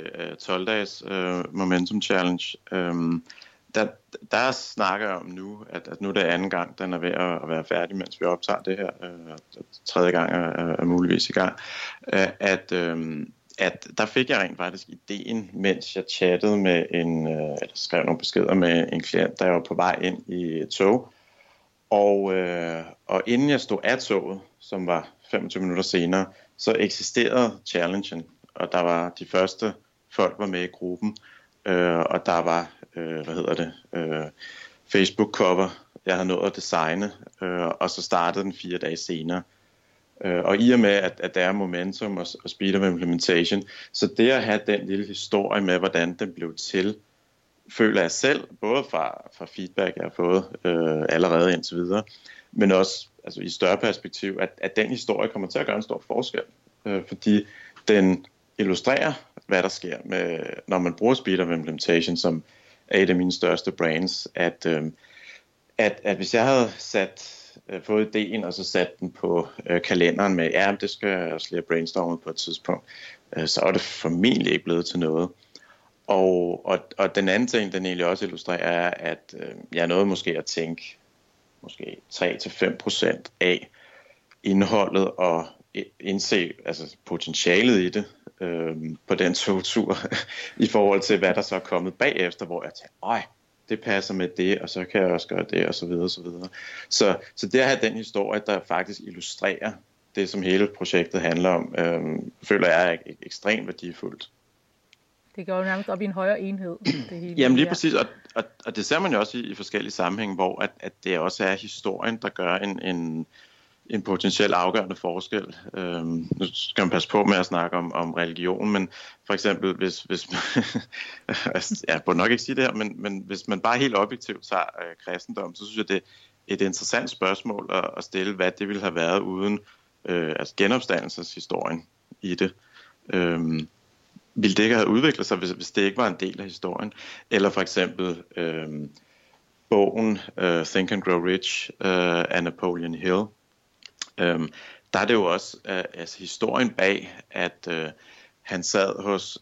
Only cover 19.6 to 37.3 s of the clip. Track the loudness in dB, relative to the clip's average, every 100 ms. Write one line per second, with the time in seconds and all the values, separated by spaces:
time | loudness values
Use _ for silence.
19.6 | 0 2 2 2 -2 -4 -6 -6 -4 -4
20.6 | -4 2 4 4 0 _ _ _ _ _
21.6 | _ _ _ 4 6 4 2 0 0 -2
22.6 | -4 -6 -10 -14 -2 -2 2 4 4 2
23.6 | 0 -2 0 0 0 -2 -2 -8 -14 _
24.6 | -10 -6 -2 -2 -2 _ -6 -4 -4 -4
25.6 | -2 -2 0 2 2 2 0 -6 _ -4
26.6 | 0 2 2 -2 -2 0 2 4 2 0
27.6 | -4 -2 0 -2 -6 -10 -12 _ _ -8
28.6 | -2 2 2 2 0 -6 -2 0 0 0
29.6 | -4 -4 _ _ _ 0 0 0 -2 -2
30.6 | -4 -6 -8 -4 -4 -6 -14 -20 _ _
31.6 | 0 4 4 4 2 0 2 2 2 0
32.6 | -2 -10 -16 -10 -6 -6 -6 -4 -2 -2
33.6 | -2 -8 _ -6 -4 -4 -6 -12 -18 -18
34.6 | -20 _ -2 2 2 2 0 2 4 4
35.6 | 2 -4 _ -8 -2 0 0 0 0 -2
36.6 | -2 0 2 0 -4 -8 -20